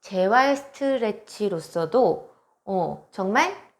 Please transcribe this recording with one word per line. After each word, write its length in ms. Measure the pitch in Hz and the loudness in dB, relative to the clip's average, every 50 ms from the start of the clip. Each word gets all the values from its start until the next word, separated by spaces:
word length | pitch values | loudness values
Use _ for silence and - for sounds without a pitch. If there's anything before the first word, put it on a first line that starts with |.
재활 540 | - - 202 185 185 190 226 254 269 277 277 | -16 -6 -2 0 2 4 4 4 4 4 0
스트레치로서도, 1700 | 277 - - - - 277 269 269 254 233 - - - - - - - 208 202 185 165 151 - - 170 165 160 - 254 247 175 - - - - _ _ _ _ _ _ _ | -2 -6 -14 -10 -4 -2 -2 0 0 -2 -4 -4 -6 -14 -20 -8 -4 -4 -2 -2 -4 -8 -6 -4 -4 -4 0 2 4 4 4 2 -2 -6 -16 _ _ _ _ _ _ _
어, 420 | - 196 185 170 151 - - - _ | -4 -2 -2 -2 -4 -6 -10 -16 _
정말 460 | - - 185 190 214 262 330 370 403 - - _ _ | -8 -6 -4 0 0 0 0 0 -4 -10 -18 _ _